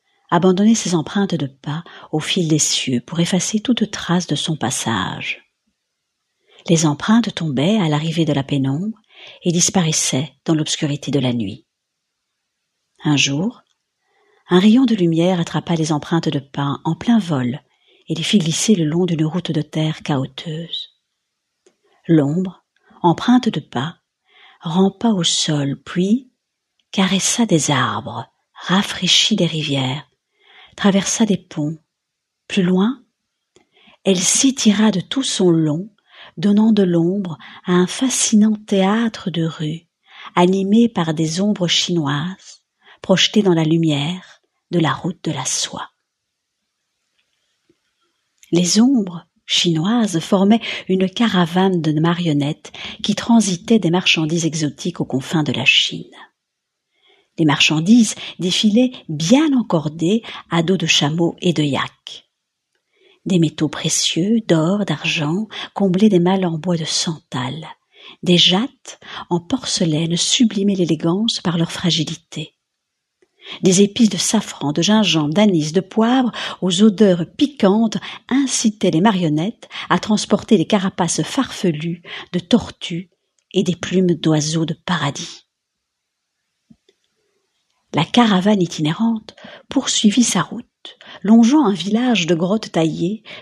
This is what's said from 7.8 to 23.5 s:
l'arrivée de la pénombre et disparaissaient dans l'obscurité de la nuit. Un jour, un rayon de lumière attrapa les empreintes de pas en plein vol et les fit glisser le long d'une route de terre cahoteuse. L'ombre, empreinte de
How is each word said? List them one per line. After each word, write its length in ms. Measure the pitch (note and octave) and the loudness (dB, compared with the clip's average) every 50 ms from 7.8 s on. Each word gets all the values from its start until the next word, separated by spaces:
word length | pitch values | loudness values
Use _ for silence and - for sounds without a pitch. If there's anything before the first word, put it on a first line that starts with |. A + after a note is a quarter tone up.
| F#3 D#3 | 0 0
l'arrivée 360 | D3+ D3 D3+ E3 D#3+ E3+ E3 | 0 -2 -2 -2 -2 -2 0
de 80 | D3+ D3 | 0 0
la 100 | C#3 C3+ | -2 -2
pénombre 540 | - D3 C#3+ C3+ C3+ C3+ D3+ F#3+ G#3+ A3 - _ _ _ - - - - - - | -2 -2 -2 -2 -2 -2 -4 -4 -6 -8 -10 _ _ _ -20 -20 -20 -20 -6 -4
et 80 | F#3 | -2
disparaissaient 840 | D#3+ F3+ E3+ - - G3 F3 D#3+ D#3 - - - - C3 D3 - - _ _ | 0 0 0 0 0 0 0 0 0 -2 -2 -2 -2 -4 -4 -6 -10 _ _
dans 100 | - E3 | -2 0
l'obscurité 560 | D3+ D3+ - - - E3 D3 C#3+ C#3+ - - | 0 0 -2 -4 -4 -4 -4 -4 -6 -4 -4
de 80 | B2+ C#3+ | -2 0
la 140 | C3+ B2+ A#2+ | 0 0 -2
nuit. 340 | A#2+ A2 F#2+ A2 - _ _ _ _ _ _ _ _ _ _ _ _ _ _ _ _ _ _ _ _ _ _ _ _ _ _ _ _ - | -2 -4 -6 -8 -12 _ _ _ _ _ _ _ _ _ _ _ _ _ _ _ _ _ _ _ _ _ _ _ _ _ _ _ _ -2
Un 140 | D3+ D3 C3+ | 0 2 2
jour, 440 | C3 C3+ C#3 C#3+ F3+ A#3 - - _ _ _ _ _ _ _ _ _ _ _ _ _ _ _ _ _ - | 2 0 -2 -2 -2 -4 -6 -8 _ _ _ _ _ _ _ _ _ _ _ _ _ _ _ _ _ 0
un 80 | F3+ F3+ | 2 4
rayon 260 | F#3+ G#3+ G#3+ B3+ C4+ | 6 6 6 6 4
de 100 | A#3 A3+ | 2 2
lumière 440 | G#3 F3+ E3+ E3 D#3+ E3+ F#3 F#3+ F3 | 2 2 0 2 2 2 2 0 0
attrapa 360 | E3 - - D#3 - - E3+ | -2 -2 -4 -4 -2 -2 -2
les 160 | D#3+ D#3+ D3+ | 0 0 0
empreintes 360 | E3 D3 - - F3+ E3 - D#3+ | -2 -4 -2 -2 -2 0 0 0
de 120 | C#3+ C#3+ | -2 -4
pas 380 | C3 - - - C#3+ C#3 C#3 - - | -6 -6 -6 -6 -4 -4 -6 -4 -4
en 120 | D#3+ D#3+ | -6 -6
plein 240 | - - - A#3 A3 | -2 0 2 2 2
vol 420 | F3+ E3 D#3 C3+ B2+ B2 B2 D#3 - _ _ _ _ _ _ _ _ - | 2 0 -2 -2 -2 -4 -6 -8 -12 _ _ _ _ _ _ _ _ -8
et 80 | D#3+ | -6
les 80 | D#3 D#3+ | -4 -2
fit 160 | - - G#3 | 0 0 2
glisser 340 | D#3+ E3 D3+ - - - A3 | 2 0 -2 -2 0 2 2
le 100 | F#3 D#3+ | 2 2
long 220 | D3 D#3 E3+ F#3 | 0 0 0 0
d'une 180 | F3 F3 D3+ D#3 | 0 0 -2 -2
route 280 | D#3 D#3 F3+ E3+ - | -2 -4 -4 -6 -4
de 100 | D#3 D#3 | -4 -4
terre 400 | D3+ - - D#3+ D#3 D#3 D#3 - | -6 -4 -4 -4 -4 -4 -4 -6
cahoteuse. 880 | - - D3+ C3 C3+ C3 - - - E3+ D#3 D#3+ E3+ D#3+ - - - - _ _ _ _ _ _ _ _ _ _ _ _ _ _ _ _ _ _ _ _ _ _ _ - | -6 -4 -2 -2 -2 -6 -8 -12 -12 -10 -10 -10 -10 -10 -12 -12 -12 -14 _ _ _ _ _ _ _ _ _ _ _ _ _ _ _ _ _ _ _ _ _ _ _ 2
L'ombre, 580 | E3+ D#3 C#3 C#3 D3+ F3+ F#3 F3+ - - _ _ _ _ _ _ _ - - | 2 4 4 2 0 -2 -4 -4 -8 -12 _ _ _ _ _ _ _ -2 0
empreinte 440 | F3 D#3+ - - - A#3+ B3+ B3+ | 0 0 2 2 2 2 4 2
de 120 | A3+ | 0